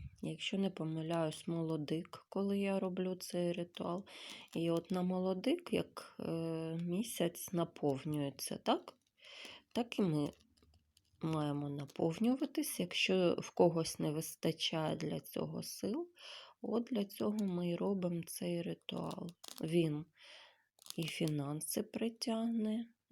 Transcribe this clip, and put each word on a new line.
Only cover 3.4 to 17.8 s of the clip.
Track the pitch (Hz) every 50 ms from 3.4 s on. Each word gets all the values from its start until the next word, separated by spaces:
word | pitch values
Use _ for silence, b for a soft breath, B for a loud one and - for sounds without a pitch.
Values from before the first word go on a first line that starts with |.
| 175 175 175
ритуал. | - 175 175 - - 185 175 170 185 202 B B B B B B B B B B
І | 175 165 170
от | 165 170 170 -
на | 185 185 180
молодик, | 180 185 185 185 190 190 185 190 254 311 359 - - -
як, | 175 165 - - - - - - -
е, | - - 165 165 165 165 165 160 160 160 165
місяць | 165 175 175 175 185 240 - - - 175 170 - - - - -
наповнюється, | 170 170 - - - - 147 139 131 - 156 151 147 143 139 135 - - - -
так? | - - - 349 359 - - - _ _ _ _ B B B B B B B B B B B -
Так | - 247 233 - -
і | 208
ми | 180 156 151 147 - - - - _ _ _ - _ _ - _ _ _ _ _ _ _ - -
маємо | 160 160 156 151 147 143 143 147 143
наповнюватись, | 143 143 143 - - - - 165 165 175 220 240 254 269 320 - - - 196 - - -
якщо | 180 175 - - - - 190 185 180 170 - -
в | - -
когось | - - 185 175 165 165 165 160 - -
не | 165 156
вистачає | 147 156 160 - - - - 180 160 - - - - 160 156 156 156
для | - - 147 165 160
цього | - - - - 165 156 160 170 165
сил. | - - - - 190 214 311 349 349 B B B B B B B B B B -
От | - 214 226 233
для | - 262 208 202
цього | 196 - - 214 214 208 214 208
ми | 190 180 175 175 175
і | 170
робимо | 170